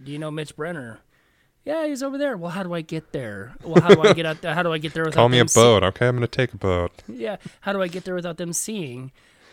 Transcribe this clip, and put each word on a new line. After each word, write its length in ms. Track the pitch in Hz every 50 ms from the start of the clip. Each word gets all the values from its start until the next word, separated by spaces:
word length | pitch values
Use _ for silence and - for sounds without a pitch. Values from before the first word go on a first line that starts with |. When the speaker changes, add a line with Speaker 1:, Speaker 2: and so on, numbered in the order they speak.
| 127
Speaker 1:
do 60 | 139
you 60 | 143 147
know 120 | 156 156
Mitch 240 | 151 156 151 - -
Brenner?" 440 | - 151 170 175 151 127 117 110 - _ _ _ _ _ _ _ _ _ _ _ _ _
"Yeah, 200 | 269 302 330 311
he's 160 | 302 285 247
over 140 | 277 277 269
there." 200 | 277 294 285 240 185
"Well, 120 | 165 175
how 100 | 165 196
do 100 | 190 175
I 80 | 175 170
get 320 | 160 - 165 160 - _
there? 420 | - 147 127 107 104 98 98 120 - -
Well, 200 | - - 160 175
how 120 | 160 175 202
do 60 | 170
I 100 | 160 208 180
get 100 | 165 160
out 160 | 160 156 -
there? 140 | - 165 151
How 80 | 175
do 100 | 175 170
I 60 | 160 160
get 160 | 151 160 -
there 100 | 160 160
without 120 | 151 - -
Speaker 2:
Call 80 | 117 123
me 80 | 127 123
Speaker 1:
them 80 | 117
Speaker 2:
a 20 | 110
Speaker 1:
see-" 100 | - 113
Speaker 2:
boat, 220 | 117 120 113 98
okay? 260 | 90 95 - - 123 123
I'm 80 | 123
gonna 100 | 123 120
take 280 | - - - 127 117 -
a 20 | 101
boat. 340 | - 95 90 87 87 87 - - -
Speaker 1:
Yeah, 300 | - 226 254 226 220 196 - - 175 - _
"How 120 | - 202 196
do 80 | 196
I 60 | 185 180
get 160 | 165 185 175
there 100 | 185 180
without 240 | 180 170 180 165 -
them 140 | 175 170 165
seeing?" 580 | - - - 220 208 165 131 120 127 131 131 - _ _ _ _ _ _ _